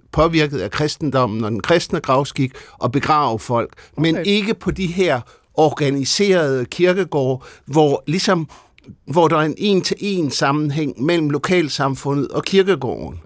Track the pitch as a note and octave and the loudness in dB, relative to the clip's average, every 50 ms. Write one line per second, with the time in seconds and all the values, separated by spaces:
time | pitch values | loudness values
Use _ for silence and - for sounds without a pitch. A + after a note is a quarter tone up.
0 | - _ - D3 D#3 E3+ E3 D#3 D3+ D3 D3 B2 F2+ G#2+ - - D3+ D3+ - - | -14 _ 0 2 2 2 2 2 0 0 -2 -4 -6 -4 -2 -2 -2 -2 -4 -4
1 | D#3+ C#3+ B2+ C3+ B2+ A2 G#2 A2+ A2+ G#2+ A#2 G2+ - - E3 F3 - - - D#3+ | -4 -2 0 0 0 0 -2 -4 -4 -4 -4 -4 0 2 2 2 2 -2 -4 -4
2 | - - C3 C3+ C#3+ - - - C3+ B2 - - - - - _ - B2+ A2+ C#3+ | 0 0 0 0 0 -2 -2 -2 -2 -2 -4 -10 -20 -20 -8 _ -4 -2 -2 -2
3 | - - D#3 D3+ D3 B2 A2+ G#2+ - - B2 A#2 A2+ - - - - - _ - | 0 2 2 2 2 2 0 -2 -4 -2 -2 -2 -2 -4 -8 -18 -20 -12 _ -2
4 | D3+ E3 D#3+ F3 E3 G3+ G3+ G#3+ G3+ G#3 A3 - - F#3+ D3+ - F#3+ E3 E3+ F#3+ | 0 0 0 0 0 0 0 2 0 -2 -4 -4 -4 -6 -4 -4 -4 -4 0 0
5 | F#3+ E3+ C#3 B2 - - - _ _ _ _ - D#3 D3+ C#3 - D3 C#3 C#3 C#3 | 0 2 0 -2 -4 -10 -18 _ _ _ _ 2 2 2 2 0 0 0 0 0
6 | C3+ - - - G3+ G3+ F#3 F3+ D#3+ C#3 C3+ C3 B2 - - - F3 F3+ F3+ G3 | -2 -2 0 2 2 4 4 4 2 2 0 -2 -2 -4 -2 0 2 2 2 0
7 | F#3 - - D3 C#3 D3+ C3 C3 - - - - _ - C3+ D#3+ D3+ C#3+ C#3 - | -2 -2 -2 0 0 0 -2 -4 -6 -14 -20 -20 _ 0 2 4 4 4 2 0
8 | - - D3+ F#3+ - - F#3+ E3+ D#3+ - - - - _ _ _ _ - - - | -2 -2 -2 0 0 0 0 0 -2 -6 -12 -20 -20 _ _ _ _ -20 -20 -18
9 | _ - C#3 F3 E3 D3+ E3 D#3 D#3 D#3 - - G3+ G#3 G3+ F#3 - - F#3+ - | _ -2 2 2 4 4 4 2 0 0 -2 -2 0 2 2 2 0 -2 -4 -4
10 | - G3+ G3 F3+ D#3+ C3+ A#2 - D3+ C#3 C#3 D3+ D3+ D3 C#3 D#3+ D#3 C#3 - - | -4 -2 -2 -2 -2 -2 -2 0 0 2 2 2 0 0 -2 -2 -2 -4 -4 -2
11 | B2 D#3+ F3 E3+ D#3 D3 C#3+ C#3+ - - F#3 F3+ E3 C3+ - - C#3 C3+ C3+ C3 | 0 0 2 2 0 0 -2 -2 0 0 2 2 2 0 -2 -2 -2 -2 -2 -4
12 | - C#3 C#3 C#3+ C3+ - - C#3 D#3+ - F#3+ F#3+ F#3+ G3 F#3 C#3 B2+ A2+ E2+ A1 | -4 -4 -2 -2 -2 -2 -4 -6 -4 2 2 4 4 4 0 0 -2 -4 -6 -6
13 | D2 - - - - | -8 -10 -12 -14 -10